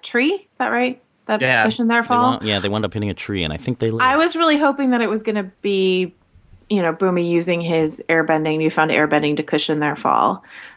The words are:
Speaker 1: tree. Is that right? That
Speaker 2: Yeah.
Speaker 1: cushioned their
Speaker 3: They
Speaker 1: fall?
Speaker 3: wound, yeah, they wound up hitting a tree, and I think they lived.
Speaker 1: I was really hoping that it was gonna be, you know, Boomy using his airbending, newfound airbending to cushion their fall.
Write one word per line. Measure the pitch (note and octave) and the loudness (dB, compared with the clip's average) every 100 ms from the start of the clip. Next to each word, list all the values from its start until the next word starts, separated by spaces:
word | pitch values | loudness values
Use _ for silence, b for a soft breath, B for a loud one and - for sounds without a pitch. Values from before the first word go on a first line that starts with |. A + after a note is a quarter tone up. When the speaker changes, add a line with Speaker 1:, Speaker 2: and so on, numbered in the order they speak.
Speaker 1:
tree. | - A#3+ C#4 | -6 0 0
Is | F#4+ - - | -2 -8 -6
that | A#3+ | -2
right? | A#3 B3 B3+ _ _ - | 0 -2 -4 _ _ -4
That | G#3+ | -2
Speaker 2:
Yeah. | C3 B2 | 2 4
Speaker 1:
cushioned | A3 A3 A3+ | 2 2 0
their | A#3 | 2
Speaker 3:
They | A#3 | 2
Speaker 1:
fall? | A#3+ B3 | 2 2
Speaker 3:
wound, | C4 | 0
yeah, | G#3+ G3+ | -2 0
they | G#3 | 0
wound | G3 | -2
up | G#2 | -2
hitting | G#2 G#2 | -2 -4
a | |
tree, | F#2+ - G2+ | -6 -4 -2
and | E2 | -2
I | D#2 | -4
think | - B2 | -6 -2
they | A2+ | -2
lived. | A2+ | 0
Speaker 1:
I | B3+ C#4+ | 2 2
was | E4+ E4 | 0 0
really | E4 D4 | 2 2
hoping | D4 C#4 C4+ | 2 0 0
that | A#3+ | 0
it | A3+ | 0
was | G#3+ | -2
gonna | G#3+ G#3+ F#3+ - | -4 -4 -6 -6
be, | G3+ G3 F#3+ F#3 F3+ - _ - - - - | -4 0 2 0 -2 -6 _ -20 -20 -20 -4
you | G#3 | 0
know, | E3+ | 0
Boomy | E3 F#3+ F3+ F3 | 0 0 0 2
using | E3+ E3+ E3+ | 0 0 -2
his | E3+ E3 D#3 D#3 - | 0 0 0 -2 -2
airbending, | E3 D#3+ D#3+ D#3 D#3 | 0 2 0 0 0
newfound | D#3 D#3 D#3+ | 0 0 0
airbending | A2 D3+ D#3 D3 D3 | 2 2 2 0 -2
to | |
cushion | D3+ D3+ - D3+ | -2 -2 -2 -2
their | D3 C#3+ | -2 -2
fall. | - - - F#3+ B B B | 0 2 2 0 B B B